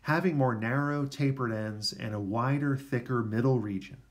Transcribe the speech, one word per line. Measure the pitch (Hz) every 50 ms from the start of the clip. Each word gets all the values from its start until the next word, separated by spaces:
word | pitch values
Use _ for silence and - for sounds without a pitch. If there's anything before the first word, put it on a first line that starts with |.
having | - - 151 170 185 185 156
more | 143 131 123 113
narrow, | 107 110 117 127 143 143 143 147 147 143
tapered | 139 - - 143 139 135 131 123 113
ends | 110 107 107 107 107 107 104 - -
and | - 123 110 107
a | 104
wider, | 101 95 107 117 120 131 143 143 143 143 139
thicker | 135 - - 127 120 120 - 127 120 110
middle | 107 110 117 117 135 131 120
region. | 104 104 98 95 95 - - - - _